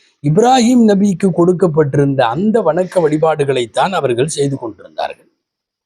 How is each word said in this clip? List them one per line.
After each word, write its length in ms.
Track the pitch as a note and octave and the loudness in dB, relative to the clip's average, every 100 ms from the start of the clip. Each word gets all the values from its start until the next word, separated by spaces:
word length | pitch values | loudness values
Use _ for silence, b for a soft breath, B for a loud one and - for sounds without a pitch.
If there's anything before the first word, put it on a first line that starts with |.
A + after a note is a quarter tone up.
| _ _ | _ _
இப்ராஹிம் 600 | D3 D#3+ A#3+ C4 A3+ B3+ A3 | -2 2 2 4 4 4 4
நபிக்கு 420 | G3+ G#3 F3 G3 | 2 0 0 -2
கொடுக்கப்பட்டிருந்த 920 | F3 F3 F3 F#3 D#3 D3 D3 C#3 C3 A#2 | 2 0 2 0 0 0 0 0 0 -2
அந்த 300 | C3+ G#3+ A3 | 0 0 0
வணக்க 400 | E3+ D#3+ F#3 F#3 | 0 -2 -2 0
வழிபாடுகளைத்தான் 920 | D#3 D3+ D#3+ D3+ C#3 C3 A#2 - E3 | 0 0 0 0 -2 -2 -2 -2 -2
அவர்கள் 400 | F3+ C#3 A#2 D#3 | -2 -2 -2 -2
செய்து 220 | D3+ C#3 C3+ | -2 -4 -4
கொண்டிருந்தார்கள். 720 | A#2 G2+ D#2+ D#2 D2 - _ _ _ _ _ _ | -10 -14 -18 -10 -10 -10 _ _ _ _ _ _